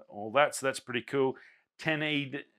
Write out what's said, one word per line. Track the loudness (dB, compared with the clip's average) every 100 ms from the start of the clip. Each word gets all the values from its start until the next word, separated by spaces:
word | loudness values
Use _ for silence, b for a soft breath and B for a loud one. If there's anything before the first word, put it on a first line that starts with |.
| -16
all | -12 0
that, | 4 4 2
so | -2
that's | -2
pretty | -4 -4
cool. | -2 2 2 0 B B B -6
Ten | -2 -2
E, | 0 -2 -2 -8 -12